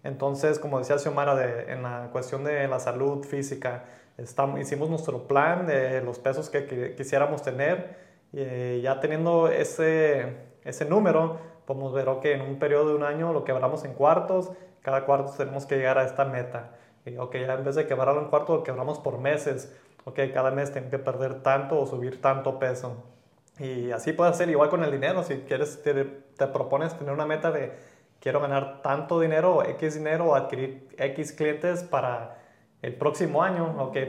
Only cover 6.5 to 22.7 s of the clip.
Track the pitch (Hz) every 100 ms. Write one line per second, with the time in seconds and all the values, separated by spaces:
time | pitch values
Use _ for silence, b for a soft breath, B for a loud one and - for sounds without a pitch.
6.5 | 143 139 123 123 - 131 139 143 147 135
7.5 | 127 143 185 175 B B B _ 139 131
8.5 | 123 123 123 127 135 151 156 165 170 165
9.5 | 139 147 - 160 160 156 139 123 - -
10.5 | - 139 - 147 196 196 156 160 160 B
11.5 | B - 131 135 135 127 131 151 135 135
12.5 | 139 147 147 151 151 147 151 170 151 135
13.5 | 131 131 151 139 - 143 170 175 185 180
14.5 | B B B - 135 135 139 139 - 135
15.5 | 135 139 139 131 131 131 - 135 127 123
16.5 | 120 120 B B B 127 123 127 127 127
17.5 | 131 139 143 147 131 131 147 147 151 147
18.5 | 160 - 123 131 147 139 120 135 147 147
19.5 | 135 - B B - - - 135 135 131
20.5 | 139 139 135 127 131 135 123 131 127 135
21.5 | 139 139 156 135 127 123 127 135 135 139
22.5 | 131 131